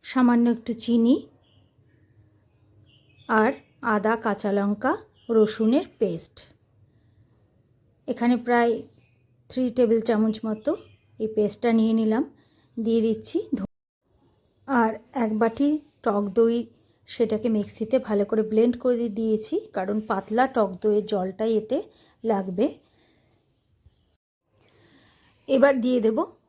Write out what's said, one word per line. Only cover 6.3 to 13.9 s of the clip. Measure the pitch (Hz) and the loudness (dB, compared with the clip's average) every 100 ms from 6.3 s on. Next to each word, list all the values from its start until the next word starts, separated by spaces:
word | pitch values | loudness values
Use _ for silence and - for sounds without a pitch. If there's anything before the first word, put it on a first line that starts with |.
| - - _ _ _ _ _ _ _ _ _ _ _ _ _ _ _ - | -20 -20 _ _ _ _ _ _ _ _ _ _ _ _ _ _ _ -8
এখানে | 247 240 247 | -2 0 0
প্রায় | 240 240 233 220 - _ _ _ _ _ _ | 2 2 2 -2 -8 _ _ _ _ _ _
থ্রি | 254 254 | -4 -2
টেবিল | 240 233 226 | 2 2 2
চামচ | 220 220 220 214 | 2 0 0 -2
মতো | 220 214 277 359 - _ _ _ | -6 -4 -4 -6 -8 _ _ _
এই | 220 | -4
পেস্টটা | 214 208 - 240 | 0 -2 0 0
নিয়ে | 226 220 | 2 2
নিলাম। | 226 220 214 - _ _ _ _ - | 2 0 0 -2 _ _ _ _ -6
দিয়ে | 226 226 | 0 2
দিচ্ছি | 226 220 - 339 - | 2 -2 -4 -6 -4
ধ-, | - 190 _ _ | -6 -6 _ _